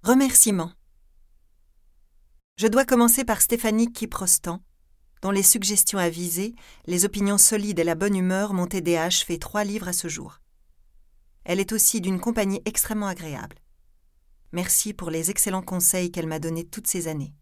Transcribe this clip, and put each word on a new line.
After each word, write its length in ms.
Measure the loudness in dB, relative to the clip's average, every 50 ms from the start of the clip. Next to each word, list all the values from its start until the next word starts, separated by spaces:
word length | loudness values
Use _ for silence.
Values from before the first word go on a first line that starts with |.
| 4
Remerciements. 680 | 6 6 6 6 6 6 6 6 6 4 -2 -2 -6 -10 _ _ _ _ _ _ _ _ _ _ _ _ _ _ _ _ _ _ _ _ _ _ _ _ _ _ _ _ _ _ _ _ _ _ _ _ 0
Je 100 | 0 2
dois 180 | 4 4 4
commencer 380 | 4 6 6 6 6 6 2 2
par 180 | 0 2 2
Stéphanie 500 | 2 0 0 0 0 0 2 2 2 0
Kiprostan, 720 | 0 -6 -8 -6 -6 -6 0 0 0 0 0 -4 -8 -8 -10 _ _ _ _ _ _ _ _ _ _ _
dont 100 | -4 0
les 120 | 0 4 4
suggestions 560 | 4 4 4 2 0 2 2 0 0 0 0
avisées, 560 | 0 0 0 -2 -6 -4 -4 -4 -6 -6 -8 -14 -20 -20 -20 -18 _
les 200 | -4 -2 0 0
opinions 320 | 0 0 0 0 0 4 6
solides 420 | 4 4 4 0 -2 -2 0 0
et 40 | 0
la 120 | 0 0
bonne 200 | 0 0 0 0
humeur 380 | 0 0 0 0 0 -2 -2 -2
m'ont 160 | -2 -2 -2
aidé 260 | -4 -4 0 0 0
à 80 | 0 2
achever 360 | 0 0 0 0 -2 -4 -6
trois 240 | -6 -6 -4 -4 -4
livres 260 | -2 -4 -6 -6 -4
à 40 | -6
ce 140 | -4 -4 -6
jour. 320 | -8 -10 -12 -14 -16 _ _ _ _ _ _ _ _ _ _ _ _ -20 -20 _ _ _ _ _ _ _ -6
Elle 160 | -4 -2 -2
est 120 | -2 -2
aussi 280 | 0 2 2 2 2 0
d'une 200 | -2 -2 -2 -2
compagnie 420 | -2 -2 -2 0 0 0 -2 -4 -4
extrêmement 420 | -4 -2 -2 -4 -2 -4 -4 -4 -6
agréable. 500 | -6 -8 -10 -10 -10 -10 -10 -12 -14 -18 _ _ _ _ _ _ _ _ _ _ _ _ _ _ _ _ _ -10
Merci 420 | -6 -6 -2 0 0 0 0 -2 -6
pour 160 | -8 -8 -6
les 200 | -6 -6 -6 -6
excellents 320 | -2 -2 -2 -2 -2 -6
conseils 500 | -6 -4 -4 0 0 2 2 0 -2 -4
qu'elle 160 | -4 -6 -6 -6
m'a 120 | -6 -6
donnés 260 | -6 -4 -6 -6 -8
toutes 220 | -10 -12 -8 -6 -4
ces 200 | -4 -4 -4 -6
années. 260 | -6 -6 -8 -10 -12 _